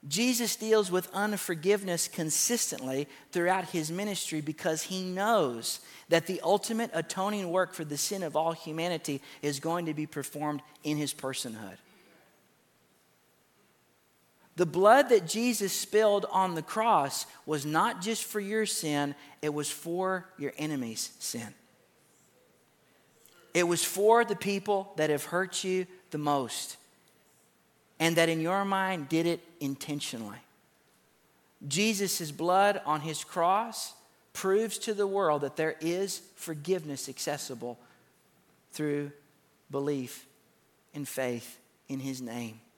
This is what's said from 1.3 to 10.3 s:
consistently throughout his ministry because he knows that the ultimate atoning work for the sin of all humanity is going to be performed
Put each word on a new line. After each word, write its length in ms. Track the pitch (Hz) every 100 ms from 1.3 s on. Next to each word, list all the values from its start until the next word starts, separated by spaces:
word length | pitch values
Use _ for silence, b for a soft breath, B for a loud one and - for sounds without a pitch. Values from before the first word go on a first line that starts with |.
| 202 - 165 170 202 196 170 -
consistently 1000 | - 156 - - 240 - 143 131 131 143 B B
throughout 400 | 180 175 190 175
his 200 | 175 156
ministry 480 | 170 208 190 - 160
because 440 | 151 151 175 160
he 200 | - 185
knows 760 | 185 180 208 226 147 117 117 - B B B
that 180 | 165 165
the 120 | 185
ultimate 500 | - 202 - 226 240
atoning 580 | 165 165 - 196 208 180
work 220 | 185 175
for 100 | -
the 140 | 151 143
sin 240 | - 196
of 160 | 185 165
all 140 | 165
humanity 680 | 165 - 156 170 165 160 139 B B
is 180 | 147 139
going 280 | 160 170 165
to 80 | 151
be 100 | 151
performed 560 | 147 135